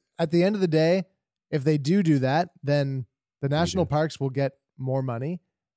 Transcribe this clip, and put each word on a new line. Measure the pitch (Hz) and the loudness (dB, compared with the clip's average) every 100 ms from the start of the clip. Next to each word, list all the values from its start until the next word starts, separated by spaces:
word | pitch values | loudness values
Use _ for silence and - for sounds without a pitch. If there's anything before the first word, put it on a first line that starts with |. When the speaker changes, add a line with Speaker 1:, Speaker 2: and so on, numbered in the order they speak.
| _ - | _ -6
Speaker 1:
at | 165 | 0
the | 170 | 2
end | 185 208 | 2 2
of | |
the | 185 | 0
day, | 156 160 185 - _ _ _ - | 2 4 2 -2 _ _ _ -6
if | 151 | -2
they | 139 151 | 0 0
do | 139 196 | 2 2
do | 165 143 | 4 2
that, | 127 151 180 _ | 2 0 -2 _
then | 139 143 139 135 120 _ _ - | -2 0 0 -4 -8 _ _ -8
the | 139 | -2
Speaker 2:
They | 151 | 0
Speaker 1:
national | 170 190 | 0 0
Speaker 2:
do. | 160 | 0
Speaker 1:
parks | 147 156 - | 0 -2 -2
will | 135 | -6
get | 131 135 _ _ - | -2 -4 _ _ -10
more | 131 131 | -4 -4
money, | 131 117 143 180 _ _ _ | -4 -6 -6 -10 _ _ _